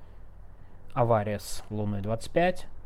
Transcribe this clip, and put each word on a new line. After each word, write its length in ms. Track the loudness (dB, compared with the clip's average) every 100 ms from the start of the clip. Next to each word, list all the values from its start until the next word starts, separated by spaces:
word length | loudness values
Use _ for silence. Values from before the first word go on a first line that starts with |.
| -12 -12 -14 -14 -14 -14 -14 -12 -4
авария 460 | 2 6 6 4 -2
с 260 | -2 -4 -2
Луной 320 | -2 0 0
двадцать 280 | 0 -2 2
пять. 380 | 4 4 4 -2 -6